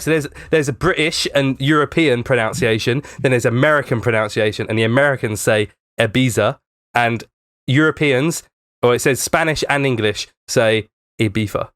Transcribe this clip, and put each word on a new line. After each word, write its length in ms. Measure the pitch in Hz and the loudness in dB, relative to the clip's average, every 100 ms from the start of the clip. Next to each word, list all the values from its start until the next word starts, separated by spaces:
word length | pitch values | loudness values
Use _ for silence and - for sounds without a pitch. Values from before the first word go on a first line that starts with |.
So 100 | - | 0
there's, 160 | 160 143 - - | -2 -2 -12 -2
there's 200 | 160 139 | 0 0
a 40 | |
British 540 | 123 165 185 156 - - | -2 -2 0 0 -2 -2
and 240 | 143 135 127 | 0 0 0
European 640 | 135 156 143 - 160 120 | 0 2 2 0 2 2
pronunciation, 800 | 120 123 110 101 120 110 - 123 - - | 0 0 0 -2 0 0 0 -2 -4 -4
then 120 | 143 | 0
there's 140 | 127 | 2
American 560 | 123 117 143 147 131 120 | 0 2 2 2 0 -2
pronunciation, 640 | 107 110 107 113 107 104 104 | 0 -2 -2 0 -2 -2 -4
and 80 | 107 | 0
the 60 | |
Americans 580 | 113 120 143 131 117 107 | 2 2 2 0 -4 -2
say 280 | - 110 104 _ _ - | 0 0 0 _ _ -2
Ibiza, 600 | 113 110 127 110 104 143 _ _ _ | 0 2 0 2 0 -2 _ _ _
and 300 | 120 117 113 - _ _ _ - | 0 0 -2 -8 _ _ _ -2
Europeans, 760 | 131 156 233 151 127 156 165 - _ _ _ | 2 2 2 0 2 0 -4 -10 _ _ _
or 140 | 123 | 2
it 40 | 120 | 2
says 200 | 151 127 | 2 0
Spanish 420 | - 165 160 151 - | 0 0 0 -2 -2
and 160 | 143 | 0
English, 420 | 139 120 107 104 - _ - | 0 0 -2 -2 -8 _ -4
say 420 | - 113 110 104 _ _ _ | 0 2 2 -2 _ _ _
Ibiza. 500 | 113 104 107 - - | -2 -2 -4 -4 -8